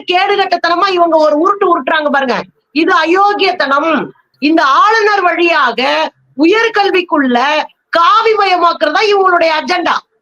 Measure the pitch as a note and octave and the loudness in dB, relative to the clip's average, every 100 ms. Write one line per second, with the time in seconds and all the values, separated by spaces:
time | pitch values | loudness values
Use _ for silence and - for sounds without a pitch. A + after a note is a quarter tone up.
0 | - F4+ G4+ G4+ F#4 F4 E4+ E4+ G4 F4+ | 0 0 0 -2 -2 -2 -2 0 0 0
1 | E4+ D#4+ D4+ D4 F#4 G4+ F#4 E4 C4 D#4 | 0 2 2 2 0 0 0 0 -2 -4
2 | D4 C4+ C4 G3 - _ _ D4 E4+ F4 | -2 -2 -2 -4 -8 _ _ -4 0 0
3 | D#4+ F#4 G4+ G4+ F#4 F4+ C#4 C#4 D#4+ C#4+ | 0 2 0 0 -4 -4 -2 -2 -2 -4
4 | E3 - _ _ D4 D#4+ D4 D4+ G4+ A4+ | -6 -12 _ _ -2 0 2 2 2 2
5 | G#4 G4+ F4+ E4+ E4+ D#4 B3+ A3 C4+ D4+ | 0 0 0 0 0 0 0 -2 -2 -2
6 | D#4 - _ - D#4+ G#4+ A4+ G#4+ G4 F#4 | -4 -10 _ -2 0 2 0 0 0 -2
7 | F4 D#4 C4 A#3+ C#4 D4+ D4 _ _ E4 | 0 -2 0 0 0 -2 -6 _ _ 0
8 | F4 G#4+ A4 G#4+ G4 F4 E4+ E4 D4+ E4+ | 2 2 2 2 2 2 0 0 -2 0
9 | G#4+ G4+ F#4 F4 E4 D#4 C4 F4+ E4 - | 2 2 2 2 2 0 -2 -2 -2 -4
10 | - _ | -8 _